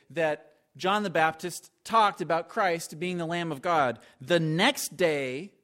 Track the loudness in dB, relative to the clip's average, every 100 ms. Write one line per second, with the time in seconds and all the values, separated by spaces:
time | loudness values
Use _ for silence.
0 | _ -2 -2 -2 -8 _ _ -4 0 0
1 | 0 2 2 0 -8 -10 -16 _ 0 4
2 | 4 2 -2 -2 -2 -2 0 0 -6 -8
3 | -6 -4 -4 -4 -4 -4 0 2 2 0
4 | -10 _ 0 2 2 2 2 0 -6 0
5 | 0 2 -2 -6 -10 _